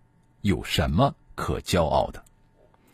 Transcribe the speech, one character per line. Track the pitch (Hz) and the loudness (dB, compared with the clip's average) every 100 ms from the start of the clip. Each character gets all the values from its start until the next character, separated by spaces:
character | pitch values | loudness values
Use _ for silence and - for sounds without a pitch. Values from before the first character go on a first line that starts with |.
| _ _ _ _ | _ _ _ _
有 | 101 - | -2 -2
什 | - - 69 | -2 -2 0
么 | 80 139 - - | 2 2 0 -14
可 | - - 65 | -8 -6 -6
骄 | - 90 78 | -2 0 2
傲 | 69 - | 2 0
的。” | - - _ _ _ _ _ _ | -6 -20 _ _ _ _ _ _